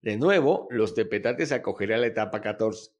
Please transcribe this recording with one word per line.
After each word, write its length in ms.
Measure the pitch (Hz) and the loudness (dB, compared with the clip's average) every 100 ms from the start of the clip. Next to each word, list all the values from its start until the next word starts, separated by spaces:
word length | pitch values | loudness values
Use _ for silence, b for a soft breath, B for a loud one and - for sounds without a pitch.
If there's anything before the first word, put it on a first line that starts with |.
De 140 | 113 107 | -2 0
nuevo, 500 | 160 196 139 - - | 4 4 4 2 0
los 240 | 123 107 | 0 0
Tepetates 580 | - 104 104 110 127 156 | 0 0 0 0 -2 -2
acogerá 460 | 131 - - 101 110 | -2 -2 -4 -2 0
la 100 | 120 | 0
etapa 340 | 113 107 107 | 0 -2 -2
catorce. 500 | 107 107 110 110 - _ | -4 0 -2 -2 -14 _